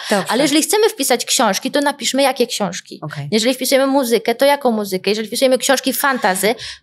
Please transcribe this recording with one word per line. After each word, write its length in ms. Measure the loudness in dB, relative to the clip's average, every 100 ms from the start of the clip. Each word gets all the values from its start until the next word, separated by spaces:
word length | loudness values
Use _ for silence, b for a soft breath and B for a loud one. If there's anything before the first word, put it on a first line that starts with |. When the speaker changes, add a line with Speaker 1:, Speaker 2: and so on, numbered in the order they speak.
| B
Speaker 1:
Dobrze. 220 | -2 0
Speaker 2:
Ale 120 | 0
jeżeli 180 | 2 2
chcemy 260 | 2 2 2
wpisać 360 | 0 0 0 0
książki, 460 | 0 2 0 -2
to 100 | -2
napiszmy, 400 | -2 -2 -4 2
jakie 240 | 2 2 -2
książki. 520 | 0 -4 -6 -14 -14
Speaker 1:
Okej. 260 | -12 -10 -4
Speaker 2:
Jeżeli 220 | 0 0 -2
wpisujemy 320 | 0 2 2
muzykę, 480 | 0 2 0 0 2
to 100 | 2
jaką 260 | 2 0
muzykę? 400 | 0 -2 -4 -2
Jeżeli 160 | -2 -4
wpisujemy 300 | 0 2 2
książki 360 | 2 0 0
fantasy, 600 | -2 0 0 0 0 0 -2 B B